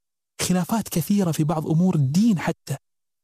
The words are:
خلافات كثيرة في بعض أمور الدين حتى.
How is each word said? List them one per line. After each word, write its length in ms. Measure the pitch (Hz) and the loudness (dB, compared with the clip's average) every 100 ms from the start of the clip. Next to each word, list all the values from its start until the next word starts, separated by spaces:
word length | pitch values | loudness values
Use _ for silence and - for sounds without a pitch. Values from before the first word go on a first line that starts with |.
| _ _ _ - | _ _ _ -8
خلافات 480 | - 180 170 226 - | -2 -2 0 -4 -2
كثيرة 440 | - - 202 180 | -4 0 0 0
في 120 | 151 | 0
بعض 260 | 151 160 156 | 0 -2 0
أمور 240 | 160 185 | 2 2
الدين 440 | 175 135 156 233 180 | 2 2 2 2 2
حتى. 380 | - 165 - 139 _ _ _ _ | 0 -6 -8 -12 _ _ _ _